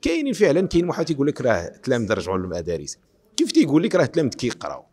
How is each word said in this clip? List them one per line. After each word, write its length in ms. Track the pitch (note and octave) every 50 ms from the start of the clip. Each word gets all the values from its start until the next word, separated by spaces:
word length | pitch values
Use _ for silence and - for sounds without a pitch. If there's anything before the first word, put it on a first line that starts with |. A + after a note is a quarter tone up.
| -
كاينين 300 | C#4+ E4+ E4 D4+ C#4 A3+
فعلا، 340 | D#3+ G#3+ F3 C#3 E3+ G3
كاين 220 | - - E3+ F3 F3+
واحد 160 | D3+ - -
تيقول 220 | - D#3+ C3 C#3+
لك 140 | D3 C#3 -
راه 260 | B2 B2+ A2 F2 E2+ E2
تلامذه 460 | - - - B2+ C3 A#2+ A2+ G2 A2
رجعوا 240 | G2 E2 F2 F#2+ F#2+
للمدارس، 600 | F2+ F#2 F2+ F2 E2 E2 E2+ D#2 D2 D2 - _ _ _ _ _ _ _ _
كيف 160 | - E4 - -
تيقول 300 | D#4+ D4 C#3+ C3+ D#3 F3
لك 120 | A3+ -
راه 100 | F3+ D#3
تلامذه 300 | A#2+ - E3+ D#3 B2 -
كيقراو؟ 500 | - - A#2+ A2 - - D2+ C#2 C2 - _